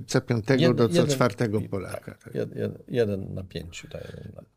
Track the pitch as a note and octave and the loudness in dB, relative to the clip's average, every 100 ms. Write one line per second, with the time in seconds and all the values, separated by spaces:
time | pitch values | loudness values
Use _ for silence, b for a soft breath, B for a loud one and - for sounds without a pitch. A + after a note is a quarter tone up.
0 | - C3 - A#2+ G#2 C3 - A#2+ A#2 E3+ | 0 0 2 0 2 4 6 6 4 4
1 | D3 C3 B2 - A#2+ G#2 A2 G2 F2 - | 4 4 2 2 0 0 -2 -6 -6 -10
2 | - - - - A2+ - G#2 - - A#2+ | -12 -16 -10 -6 -6 -4 -6 -6 -4 0
3 | G#2+ G2 F#2+ G2 F#2+ E2 E2+ - - - | 0 -2 -6 -8 -8 -10 -10 -14 -14 -14
4 | - - - - - | -14 -14 -16 -16 -20